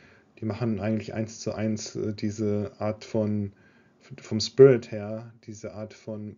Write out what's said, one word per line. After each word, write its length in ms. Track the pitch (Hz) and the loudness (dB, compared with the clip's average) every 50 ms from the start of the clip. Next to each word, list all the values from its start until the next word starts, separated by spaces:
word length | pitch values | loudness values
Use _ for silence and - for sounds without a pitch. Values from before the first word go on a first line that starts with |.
| - - - - - _ _ - | -20 -20 -20 -20 -20 _ _ -8
Die 40 | - | -4
machen 340 | 110 101 104 123 117 110 92 | -4 -2 -2 0 0 0 0
eigentlich 340 | 95 107 110 110 101 - - | 0 0 0 0 -2 -4 -4
eins 260 | 110 113 110 - - | -4 -4 -4 -6 -8
zu 120 | - - - | -6 -6 -4
eins, 420 | - 107 110 110 107 - - - | -2 0 0 0 -2 -4 -8 -6
äh, 160 | 113 104 107 104 | -4 -4 -4 -4
diese 600 | 104 - 107 101 104 110 104 104 104 104 98 - - | -2 -4 -4 -2 0 0 0 0 0 -2 -4 -6 -4
Art 260 | 101 107 107 - - | -4 -4 -4 -4 -8
von, 480 | - - 113 107 104 104 104 101 98 - - - - - - - - _ _ - - 135 - | -4 -2 0 0 2 0 0 -2 -4 -8 -12 -20 -20 -20 -20 -20 -20 _ _ -20 -18 -18 -18
vom 200 | - - - 110 | -8 -4 -2 -2
Spirit 500 | - - - - 135 139 127 117 113 - | -2 -2 8 10 10 10 10 6 2 -4
her, 420 | - 107 101 104 110 110 117 117 113 - - | -8 -8 -6 -6 -8 -8 -10 -14 -18 -20 -18
diese 280 | - 110 107 - 104 92 | -16 -16 -12 -12 -12 -10
Art 200 | 104 110 107 - | -10 -10 -12 -12
von, 420 | - - - 110 107 107 104 101 | -14 -12 -12 -10 -10 -10 -12 -12